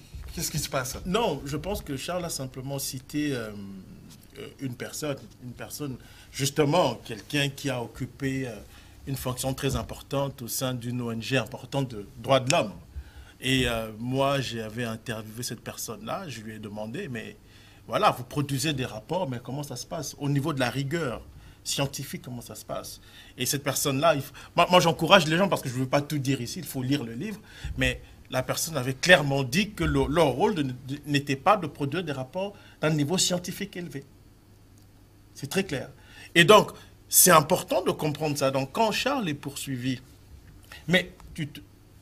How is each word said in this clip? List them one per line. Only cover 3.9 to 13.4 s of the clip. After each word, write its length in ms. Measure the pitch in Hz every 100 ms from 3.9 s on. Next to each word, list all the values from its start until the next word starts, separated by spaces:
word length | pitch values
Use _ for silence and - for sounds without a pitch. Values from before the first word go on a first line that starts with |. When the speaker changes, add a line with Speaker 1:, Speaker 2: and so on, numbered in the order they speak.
| - - - - 101
Speaker 2:
euh, 80 | 110 -
une 140 | 135
personne, 420 | 120 107 - 151 139 - -
une 100 | 123
personne, 440 | 117 170 - 143 120 - - -
justement, 680 | - 139 147 143 175 143 107 -
quelqu'un 420 | 104 - 147 143
qui 220 | 139 139
a 100 | 123
occupé, 680 | 113 - 127 - 139 135 127
euh, 80 | 110 - - - - -
une 100 | 135
fonction 380 | 131 127 135
très 220 | 131 135 120
importante 680 | - - - 139 139 -
au 60 | 113
sein 260 | - 131
d'une 260 | 127 120 123
O 100 | 117
N 120 | 113
G 160 | 107 131
importante 540 | 110 113 - 139 135
de 140 | 107 98 123
droits 220 | 113 135
de 120 | 123
l'homme. 220 | 151 107 - - - - - - -